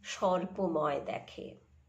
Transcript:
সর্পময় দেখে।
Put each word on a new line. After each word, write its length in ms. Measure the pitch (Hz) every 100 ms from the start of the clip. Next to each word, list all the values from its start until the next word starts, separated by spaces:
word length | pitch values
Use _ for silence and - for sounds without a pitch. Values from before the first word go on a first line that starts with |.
সর্পময় 1000 | - - 196 185 185 202 185 156 151 139
দেখে। 640 | - - - - - - - -